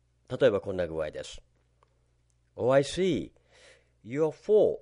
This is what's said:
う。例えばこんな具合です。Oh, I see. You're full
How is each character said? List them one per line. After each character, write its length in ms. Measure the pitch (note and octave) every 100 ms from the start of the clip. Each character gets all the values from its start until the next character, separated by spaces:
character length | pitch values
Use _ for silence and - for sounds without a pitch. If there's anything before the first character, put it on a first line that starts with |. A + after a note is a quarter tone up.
| _ _ -
う。 80 | B2+
例 100 | C3
え 40 |
ば 100 | G2
こ 120 | G2+
ん 40 | F#2
な 100 | E2+
具 140 | D#2+
合 100 | D2+
で 120 | C#2+
す。 180 | C#2 - - _ _ _ _ _ _ _ _ _ _ -
Oh, 180 | A#2
I 100 | C3+
see. 480 | C#3 E3 F#3+ A#2+ C2 _ _ _ - _ _ _
You're 280 | G#2 C3+ D#3
full 460 | - - G#3 D#3+ -